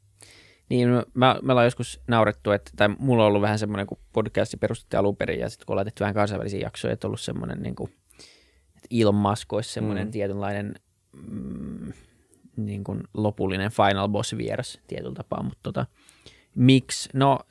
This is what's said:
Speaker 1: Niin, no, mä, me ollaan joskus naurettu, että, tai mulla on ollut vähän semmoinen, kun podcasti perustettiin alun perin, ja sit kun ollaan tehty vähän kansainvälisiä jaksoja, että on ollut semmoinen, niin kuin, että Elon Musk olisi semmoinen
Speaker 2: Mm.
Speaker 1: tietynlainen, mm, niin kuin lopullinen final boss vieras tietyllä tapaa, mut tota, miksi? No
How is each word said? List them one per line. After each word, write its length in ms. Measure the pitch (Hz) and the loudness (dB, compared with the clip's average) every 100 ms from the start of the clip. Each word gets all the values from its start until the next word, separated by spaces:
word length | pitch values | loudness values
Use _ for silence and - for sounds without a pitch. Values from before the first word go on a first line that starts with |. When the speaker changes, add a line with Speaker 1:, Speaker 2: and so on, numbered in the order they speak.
| _ _ - - - _ _ | _ _ -20 -20 -20 _ _
Speaker 1:
Niin, 220 | 123 123 | 2 4
no, 140 | 123 - - | 4 0 2
mä, 220 | 127 110 | 4 4
me 100 | 135 | 2
ollaan 140 | 127 120 | 4 4
joskus 340 | - 123 - - | 2 -8 -10 0
naurettu, 440 | 117 107 107 - | 4 4 2 0
että, 200 | 101 - - | 0 0 2
tai 120 | 104 101 | 2 2
mulla 240 | 135 123 | 2 4
on 60 | 107 | 6
ollut 140 | 104 | 4
vähän 160 | 104 107 | 2 0
semmoinen, 280 | 107 104 98 | -2 -4 -6
kun 120 | - - | -8 -6
podcasti 440 | - 107 - 101 - | -4 -2 0 -2 0
perustettiin 420 | 107 113 - 107 | -4 -4 -4 0
alun 180 | 98 101 | 0 0
perin, 240 | - - | -4 -4
ja 80 | 110 | -4
sit 160 | - - | -8 -6
kun 100 | 101 | -4
ollaan 120 | 98 | -4
tehty 140 | - | -2
vähän 140 | 101 101 | -2 0
kansainvälisiä 460 | 104 101 107 98 | 0 -2 -6 -6
jaksoja, 320 | 110 - 120 | -8 -6 -6
että 140 | 113 104 | -4 -4
on 20 | |
ollut 120 | 107 | -6
semmoinen, 420 | - - - - | -8 -8 -8 -8
niin 120 | 117 123 | -8 -8
kuin, 160 | - - _ - - _ _ _ _ _ | -12 -14 _ -20 -20 _ _ _ _ _
että 120 | - | -6
Elon 240 | 120 107 101 | 2 4 4
Musk 380 | 101 104 - | 2 0 -2
olisi 180 | 107 117 | -6 -4
semmoinen 340 | - 110 104 107 | -6 -4 -4 -4
Speaker 2:
Mm. 40 | |
Speaker 1:
tietynlainen, 640 | 110 101 101 101 101 104 - _ _ _ - 73 | -4 -4 -4 -4 -4 -6 -10 _ _ _ -20 -14
mm, 640 | - 65 - 69 - - - - _ _ _ - - | -10 -10 -10 -10 -12 -12 -14 -20 _ _ _ -16 -8
niin 280 | 107 101 98 | -6 -6 -6
kuin 160 | 104 - - | -8 -8 -2
lopullinen 560 | 107 - 95 95 98 | -2 0 -2 0 -2
final 380 | - 101 98 101 | 2 4 4 0
boss 280 | 104 120 113 | 0 -2 -4
vieras 440 | 113 107 120 - _ | -4 -4 -8 -12 _
tietyllä 280 | - - - | -10 -10 -10
tapaa, 280 | - - | -8 -6
mut 160 | 127 - | -6 -8
tota, 240 | - - - _ _ - - _ _ - | -8 -6 -6 _ _ -20 -20 _ _ 4
miksi? 540 | 123 135 - - - | 8 8 6 -8 -6
No 260 | 135 139 135 - | 0 2 2 -2